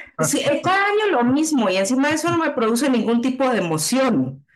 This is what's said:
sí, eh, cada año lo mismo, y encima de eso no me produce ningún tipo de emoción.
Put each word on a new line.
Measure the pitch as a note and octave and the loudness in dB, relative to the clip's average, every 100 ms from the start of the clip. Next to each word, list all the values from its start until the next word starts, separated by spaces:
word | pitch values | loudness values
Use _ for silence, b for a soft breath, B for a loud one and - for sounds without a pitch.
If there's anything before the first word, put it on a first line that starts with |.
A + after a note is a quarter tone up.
| - - | -10 -4
sí, | D#3+ C#4+ | -2 0
eh, | C#4+ C#4+ | -2 -2
cada | F4 G4 G4+ | 0 0 0
año | G#4 G#4+ | 0 0
lo | C4+ | 0
mismo, | A#3+ C#4 D#4 C#4+ G3 | 2 0 0 0 0
y | F#3 | 0
encima | G3 C4 D4 | 0 0 0
de | |
eso | D#4 E4+ | 0 0
no | E4+ | 0
me | D4+ | -2
produce | C4 A3 A#3 C#4 | -2 0 0 0
ningún | A#3+ G3+ A#3 | 0 2 0
tipo | B3+ C4 C4 | 0 0 0
de | A3 | 0
emoción. | F3 D#3 - C4 C4 D3+ B2+ - b | -2 -2 0 0 2 0 -2 -6 b